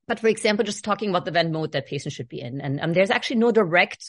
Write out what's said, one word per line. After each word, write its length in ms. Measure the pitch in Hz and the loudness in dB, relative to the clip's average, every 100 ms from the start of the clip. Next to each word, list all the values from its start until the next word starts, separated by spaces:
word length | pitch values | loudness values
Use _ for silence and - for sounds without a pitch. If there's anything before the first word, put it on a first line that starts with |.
| - | -6
but 100 | 220 | 0
for 80 | 220 | 0
example, 380 | 214 214 208 208 | 2 0 0 -2
just 180 | - | -4
talking 260 | 214 196 208 | -4 -2 0
about 120 | 175 180 | 0 0
the 60 | 165 | 0
vent 140 | 165 | 0
mode 220 | 160 156 | -2 -2
that 120 | 139 - | -4 -4
patients 300 | 143 143 - | -6 -6 -10
should 160 | 123 151 | -10 -10
be 60 | |
in. 180 | 120 139 139 | -10 -8 -4
And, 160 | 139 | -4
um, 120 | 160 | 0
there's 180 | 170 196 | 2 2
actually 300 | 240 - 240 233 | 2 0 2 4
no 60 | |
direct 500 | 220 175 175 208 - | 4 4 4 2 -2